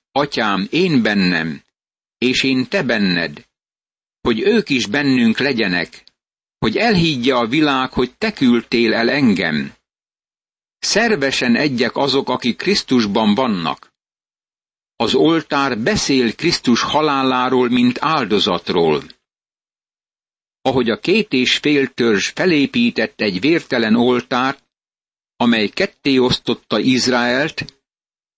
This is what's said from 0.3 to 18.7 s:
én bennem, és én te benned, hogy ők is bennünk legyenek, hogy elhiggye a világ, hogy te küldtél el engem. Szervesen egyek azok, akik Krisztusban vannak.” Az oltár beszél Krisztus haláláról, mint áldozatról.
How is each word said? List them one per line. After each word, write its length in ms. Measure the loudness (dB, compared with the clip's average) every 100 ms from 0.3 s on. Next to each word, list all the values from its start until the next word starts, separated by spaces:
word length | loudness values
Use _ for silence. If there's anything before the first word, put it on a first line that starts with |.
| -2 -2 -2 -2
én 320 | 0 2 2
bennem, 600 | 2 2 2 0 -4 -8 -16 _ _ _ _ _
és 260 | -2 0
én 240 | 0 0 -2
te 160 | -4
benned, 640 | -2 0 0 0 -4 -8 -20 _ _ _ _ _ _ _
hogy 180 | -4 0
ők 300 | 2 0 0
is 160 | -2 -2
bennünk 520 | -2 0 2 2 2
legyenek, 680 | 0 0 -2 -2 -4 -10 _ _ _ _ _ _
hogy 200 | -2 0
elhiggye 580 | 0 2 0 0 0 0
a 120 | 0
világ, 440 | 0 0 0 -2
hogy 240 | -2 -4 -4
te 160 | -6
küldtél 600 | 0 2 2 2 0 0
el 160 | 0 0
engem. 640 | 2 2 2 -2 -4 -6 -12 _ _ _ _ _ _ _ _ _ _
Szervesen 760 | -4 0 0 0 -2 -2 0 2
egyek 400 | 0 0 -2 -2
azok, 340 | 0 0 -2
akik 280 | -2 -4 -4
Krisztusban 800 | -2 -2 0 0 0 0 2 2
vannak.” 580 | 0 -2 -4 -8 -12 _ _ _ _ _ _ _ _ _ _ -6
Az 200 | -2 2
oltár 640 | 2 2 -2 -2 -2 -2
beszél 580 | -2 -2 0 0 0 -2
Krisztus 460 | -4 -2 0 0
haláláról, 880 | 0 0 0 0 0 0 0 0 2
mint 280 | 2 2 0
áldozatról. 1040 | -2 -2 0 0 0 -2 -2